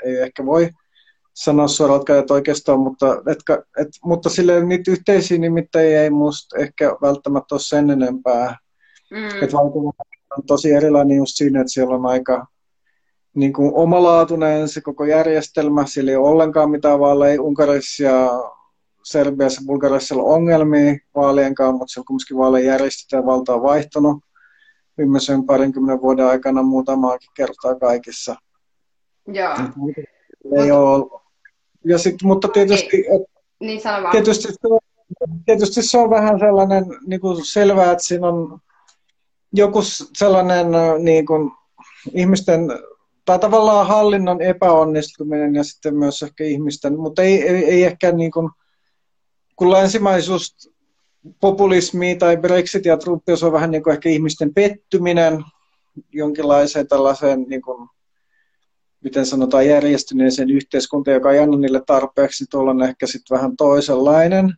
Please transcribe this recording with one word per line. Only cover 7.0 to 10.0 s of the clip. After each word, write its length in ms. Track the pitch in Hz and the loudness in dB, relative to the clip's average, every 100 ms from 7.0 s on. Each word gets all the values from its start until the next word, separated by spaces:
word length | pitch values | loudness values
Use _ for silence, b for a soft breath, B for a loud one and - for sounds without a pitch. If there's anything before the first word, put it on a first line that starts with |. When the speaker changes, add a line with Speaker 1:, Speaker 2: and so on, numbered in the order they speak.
Speaker 1:
välttämättä 520 | 139 143 143 139 - | -2 -2 -4 -6 -4
ole 60 | 143 | -8
sen 300 | - 147 147 | -4 0 0
enempää. 680 | 139 127 131 127 120 123 120 _ _ b b _ | 0 -2 -4 -2 -2 -4 -8 _ _ b b _
Speaker 2:
Mm. 320 | 214 214 202 | -12 -10 -6
Speaker 1:
Et 100 | 135 | -2
Valko-Venäjä 680 | 143 143 147 143 - | 0 -2 -2 -8 -10